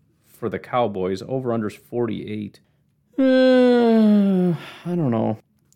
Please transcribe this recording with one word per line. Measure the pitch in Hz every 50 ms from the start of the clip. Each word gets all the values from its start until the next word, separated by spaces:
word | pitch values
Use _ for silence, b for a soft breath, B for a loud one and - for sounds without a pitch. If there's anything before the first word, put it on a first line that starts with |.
| _ _ _ _ _
for | _ _ - 120 101
the | 107 -
Cowboys. | - - 131 123 120 107 98 92 92 92 95 95
Over | - - 131 131 127 120
under's | 117 110 107 98 -
forty-eight. | - _ - 120 120 120 113 101 - 107 104 107 107 104 - - _ _ _ _ _ _ _ _ _ _ _ _ 269
Uh, | 269 262 254 262 262 254 254 254 247 247 240 240 240 226 226 220 214 208 208 208 196 196 190 185 180 175 160 - B B B B B
I | 170 175
don't | 175 151 123
know. | 117 113 113 110 107 - _ _ _ _ _ _ _